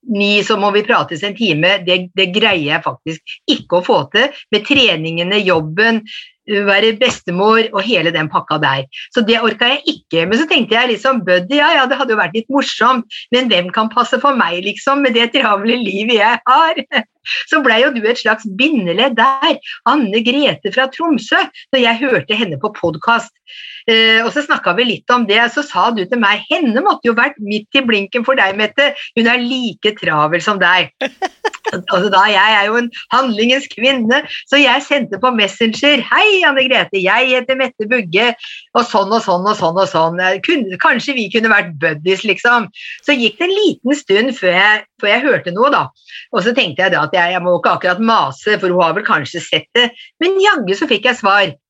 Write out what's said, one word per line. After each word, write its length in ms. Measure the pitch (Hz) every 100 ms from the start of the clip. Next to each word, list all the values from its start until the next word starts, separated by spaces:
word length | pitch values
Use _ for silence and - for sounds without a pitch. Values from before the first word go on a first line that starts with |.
| -
ni 300 | 202 202 208
så 140 | 202 214
må 140 | 202
vi 100 | 202
prates 400 | 208 214 143 160
en 120 | 202 202
time, 420 | 220 151 175 196 180
det, 220 | 180 180 185
det 160 | 190
greier 380 | 190 220 190 143
jeg 80 | 139
faktisk 380 | - 131 - 160 - - -
ikke 320 | 147 - 175
å 60 |
få 260 | 180 196 139
til, 200 | 214 277 - -
med 140 | 208 214
treningene, 720 | 285 233 165 160 165 175 208
jobben, 560 | 190 165 156 165 226 226 214 - - _ -
være 480 | 208 202 196 220 220
bestemor 680 | 247 - - 180 208 226 226
og 100 | 196
hele 260 | 196 202 165
den 160 | 165 156
pakka 280 | 170 - 156
der. 280 | 147 135 135 - -
Så 80 | -
det 140 | 214 226
orka 300 | 226 220 240
jeg 140 | 285 -
ikke. 380 | - _ 165 170
Men 120 | 226
så 80 | 311
tenkte 260 | 339 233
jeg 140 | 226 247
liksom, 320 | 208 269 262
buddy, 340 | 180 180 180 285
ja, 80 | 294
ja, 100 | 311 254
det 100 | 262
hadde 140 | 254
jo 80 | 214
vært 160 | 175
litt 140 | 208 226
morsomt, 540 | 277 247 - 226 262 - - -
men 160 | 240 262
hvem 200 | 185 180
kan 180 | 226 220
passe 300 | 247 233 254
for 160 | 285
meg, 300 | 262 170 175
liksom, 380 | 190 202 - 277
med 120 | 277
det 160 | 226 233
travle 440 | 277 226 202 220 240
livet 400 | 214 190 220 226
jeg 240 | 208 240 -
har? 280 | 269 330 330 269
<laughs> 140 | 269 - _ - - -
Så 140 | 311
ble 140 | 262 226
jo 80 | 277
du 80 | 247 214
et 80 | 240
slags 280 | 220 220 220 190
bindeledd 580 | 277 294 175 175 269
der, 440 | 226 254 269 311 285 - -
Anne 380 | - 285 220 214
Grete 480 | 226 269 277 160 202
fra 160 | 214 262
Tromsø, 480 | - 330 277 - 330 339 - -
når 140 | 262
jeg 180 | 233 226
hørte 340 | 269 208 135
henne 220 | 214 220 143
på 140 | 165
podcast. 580 | - 170 156 - 233 220 _ _ - - - -
Eh, 380 | 220 226 220
og 80 | 226
så 100 | 294
snakket 340 | 294 285 185 180
vi 60 |
litt 260 | 240 175 -
om 160 | 247 214
det, 120 | 208 233
så 120 | 269
sa 280 | 294 185 208
du 100 | 226 185
til 120 | 247
meg, 220 | 208 208 -
"Henne 320 | 339 285 220
måtte 240 | 381 349 233
jo 80 |
vært 220 | 226 262 285
midt 300 | 202 208 214 269
i 80 |
blinken 400 | 254 208 196 247
for 100 | 233
deg, 220 | 262 196 196
Mette. 380 | 214 - 277 277 -
Hun 140 | - 226
er 100 | 247
like 540 | 240 262 240 - 214 214
travel 400 | 170 156 151 165
som 180 | 165 208
deg." 320 | 175 185 160 _
<laughs> 360 | 262 - 370 _ 427 - 453
Altså 400 | 190 180 180 202
da, 140 | 190 208
jeg 280 | 196 208 214
er 80 | 202
jo 120 | 226
en 80 | 240 - -
handlingens 580 | 240 269 208 233 262 269
kvinne, 460 | - 247 269 220 262 302 - -
så 80 | 277
jeg 240 | 269 254
sendte 380 | 277 285 240 196
på 80 | 254
Messenger, 720 | 233 202 - 226 220 285 285
"Hei, 380 | 233 285 427 392
Anne 220 | 320 269 262
Grete, 320 | 240 175 196
jeg 300 | 185 220 262
heter 240 | 254 247 262
Mette 260 | 262 _ 214
Bugge, 460 | 247 180 180 240 233 - - -
og 140 | 240 233
sånn 240 | 220 196
og 80 | 220
sånn 240 | 220 180 190
og 80 |
sånn 240 | 208 170 170
og 80 | 185
sånn. 320 | 160 165 170 185 190
Kun-, 240 | 190 330 202 180
kanskje 320 | 320 254 247
vi 140 | 262 196
kunne 220 | 226 226
vært 240 | 208 175 151
buddies, 460 | 160 151 165 190 214
liksom." 400 | 180 240 240 196 - - - -
Så 80 |
gikk 240 | 285 226 -
det 80 | 359
en 80 |
liten 400 | 392 403 143 240 294
stund 340 | - 196 262
før 220 | 233 185 175
jeg, 260 | 202 214 - _
før 160 | 208
jeg 120 | 226 277
hørte 260 | 185 175
noe, 160 | 175 269
da. 140 | 240 139 _ _ - -
Og 80 | 220
så 140 | 196 247
tenkte 300 | 208 139 185
jeg 80 | 165
da 100 | 151
at 80 |
jeg, 220 | 180 175 180
jeg 100 | 175
må 80 | 175
ikke 160 | 226 170
akkurat 240 | 185 180
mase, 560 | 226 220 139 135 - 208
for 80 | 185
hun 160 | 180
har 160 | 170 165
vel 80 | 214
kanskje 380 | 160 - 127 -
sett 240 | 151 - -
det. 140 | 240 - - _
Men 220 | 349 381
jaggu 320 | 392 370 190
så 160 | 202 302
fikk 160 | 214 247
jeg 160 | 240
svar. 300 | 196 202 190 135